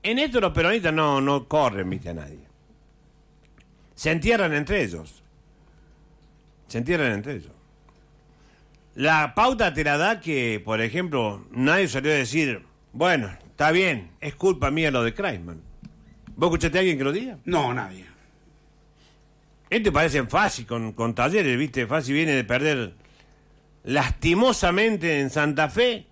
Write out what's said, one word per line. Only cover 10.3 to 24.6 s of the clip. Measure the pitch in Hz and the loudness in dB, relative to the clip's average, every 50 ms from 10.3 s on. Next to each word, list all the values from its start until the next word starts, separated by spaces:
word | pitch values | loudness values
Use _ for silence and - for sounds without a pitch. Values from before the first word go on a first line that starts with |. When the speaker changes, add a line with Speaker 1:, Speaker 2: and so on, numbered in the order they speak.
| 151 135 120 117 110 104 92 | -2 0 0 0 -2 -4 -4
Speaker 1:
por | 104 110 110 | -2 -2 0
ejemplo, | 113 113 - 170 185 170 147 127 113 107 101 95 - - | 0 -2 -2 -4 -4 -2 -2 -2 -2 -2 -4 -8 -14 -10
nadie | - 120 131 143 165 196 190 | -4 0 2 2 4 2 2
salió | 147 127 135 131 151 | 0 -2 -2 0 0
a | 151 | 0
decir, | 143 127 107 139 165 156 135 113 95 - - _ _ _ _ | 0 0 0 0 0 0 0 -4 -6 -10 -20 _ _ _ _
"Bueno, | - 139 160 180 175 139 110 98 87 - - - | -4 0 2 2 2 2 0 -4 -10 -14 -20 -20
está | - - 147 156 | -4 2 2 4
bien, | 160 180 190 180 147 110 90 82 - _ | 4 4 2 2 0 -4 -8 -14 -18 _
es | - 151 - | -12 -12 -8
culpa | - 175 196 180 131 135 135 | 0 0 0 2 2 -2 -2
mía | 143 160 160 151 | 0 0 0 0
lo | 135 123 117 | 0 0 0
de | 117 113 | 0 -2
Kreisman". | - 202 185 123 90 85 87 85 78 - - - - - - - - - - - - - - - | -2 -4 -4 -4 -6 -10 -12 -14 -16 -18 -20 -20 -20 -20 -20 -20 -20 -20 -20 -20 -20 -20 -20 -2
¿Vos | - 151 | 0 2
escuchaste | 175 165 160 170 165 147 | 2 2 2 0 0 2
a | 180 | 2
alguien | 190 185 160 | 2 2 2
que | 135 135 | 0 0
lo | 139 | -2
diga? | 151 208 247 262 208 139 _ | -2 -4 -6 -8 -14 -12 _
Speaker 2:
No, | 170 180 160 139 120 123 | -2 0 0 0 0 -2
nadie. | 123 101 95 92 92 90 85 - _ _ _ _ _ _ - _ _ _ _ _ _ _ _ _ _ _ _ _ _ _ _ _ _ _ _ _ _ _ _ | -4 -6 -10 -14 -18 -20 -20 -20 _ _ _ _ _ _ -20 _ _ _ _ _ _ _ _ _ _ _ _ _ _ _ _ _ _ _ _ _ _ _ _
Speaker 1:
Este | 180 233 214 202 | -2 0 0 2
parece | 147 143 160 160 131 143 127 | 2 2 2 2 2 0 -2
fácil | 110 - 175 208 190 - - 113 | 0 0 2 2 2 -2 -6 -8
con, | - 120 117 113 110 104 | -6 -6 -4 -4 -6 -4
con | - 113 117 110 | -2 -2 -2 0
Talleres, | 120 120 143 185 214 180 139 123 | 0 0 2 2 2 2 2 0
¿viste? | 120 151 143 117 131 120 | 0 -2 -2 -2 -4 -2
Fácil | 104 139 160 135 123 139 | -2 -2 -2 -2 0 0
viene | 147 165 160 143 | 0 2 2 0
de | 131 117 | 0 0
perder | 101 120 131 143 156 147 131 113 90 82 _ _ - - _ - _ _ _ _ _ _ _ _ _ _ _ _ | 0 -2 0 2 0 0 0 -4 -6 -10 _ _ -20 -20 _ -20 _ _ _ _ _ _ _ _ _ _ _ _
lastimosamente | - 131 147 135 123 - - - 160 170 196 240 262 226 - | -2 0 0 0 0 -4 -2 0 2 4 4 4 4 4 2